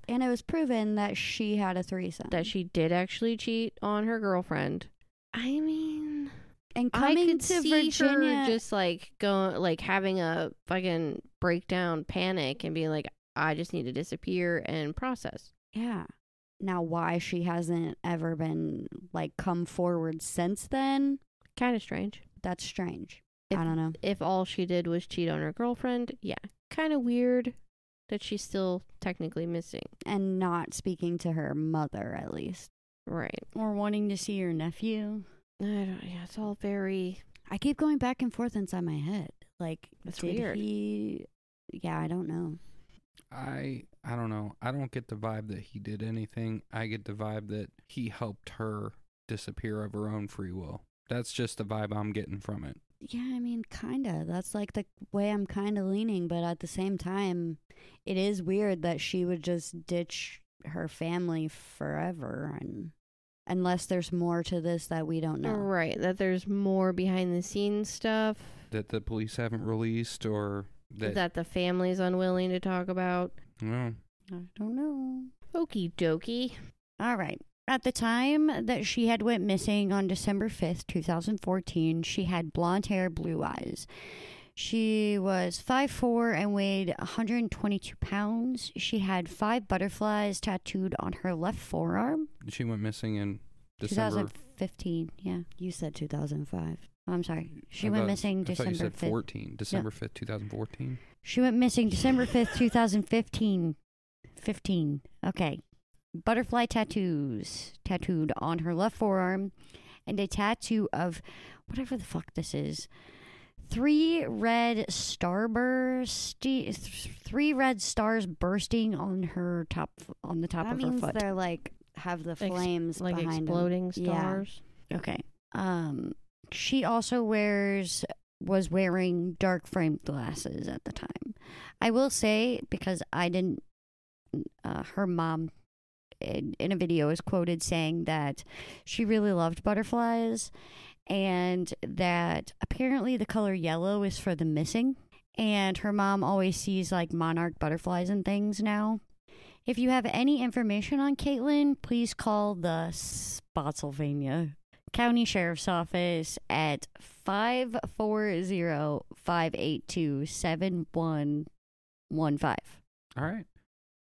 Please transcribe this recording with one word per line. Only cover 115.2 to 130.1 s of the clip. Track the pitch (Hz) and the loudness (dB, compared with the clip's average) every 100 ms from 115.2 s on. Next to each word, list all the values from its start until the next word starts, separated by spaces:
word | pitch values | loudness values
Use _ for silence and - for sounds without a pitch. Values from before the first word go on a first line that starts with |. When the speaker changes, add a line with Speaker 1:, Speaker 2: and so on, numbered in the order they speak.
| 175 185 226 220 254 254 254 254 247 - - - | 0 2 2 2 2 2 2 0 -2 -4 -6 -2
Speaker 3:
th-, | 269 262 - 202 - - - - | 0 0 0 -6 -8 -10 -10 -10
three | - 254 294 | -4 2 4
red | 262 262 220 | 4 4 2
stars | - - 214 226 185 | 0 2 2 2 0
bursting | 160 175 196 - 233 220 170 | 0 0 0 2 2 2 0
on | 190 185 | 0 -2
her | 170 180 175 175 160 | -2 -2 -2 -2 -2
top, | 165 151 - - - | -2 -4 -6 -18 -12
on | - 170 | -6 -4
the | 170 | -2
top | 165 220 | -2 -2
Speaker 1:
That | 254 | 0
Speaker 3:
of | |
her | 254 | 0
Speaker 1:
means | 247 | 0
Speaker 3:
foot. | 233 220 | 0 0
Speaker 1:
they're, | 202 | 0
like, | 190 180 170 - - _ - | 0 -2 -2 -8 -16 _ -10
have | 180 175 | -6 -4
the | 170 | -4
Speaker 2:
Ex-, | 160 | -4
Speaker 1:
flames | 196 180 180 175 165 165 | -2 0 2 2 0 -2
Speaker 2:
like, | 180 175 | -2 0
Speaker 1:
behind | 165 160 | 0 0
'em. | |
Speaker 2:
exploding | 156 175 180 180 180 180 | 2 2 2 2 -2 -2
Speaker 1:
Yeah. | 175 185 | 0 2
Speaker 2:
stars. | 185 190 196 - - - - | 2 0 -4 -10 -14 -18 -8
Speaker 3:
Okay. | 175 - - - - _ | -6 -4 -6 -8 -18 _
Um, | - 190 175 156 135 - - - _ - | -4 0 0 -2 -2 -4 -8 -14 _ -12
she | - - 269 | -6 0 2
also | 240 233 226 247 | 4 2 2 2
wears, | 220 214 208 202 202 196 180 - - - _ - | 2 4 4 4 2 2 0 -2 -4 -8 _ -8
was | - 190 165 | 2 2 4
wearing | 180 190 185 185 175 180 170 | 4 4 4 2 2 0 0
dark | 190 180 - | 2 2 0
framed | 190 160 151 | 0 2 2
glasses | - | -2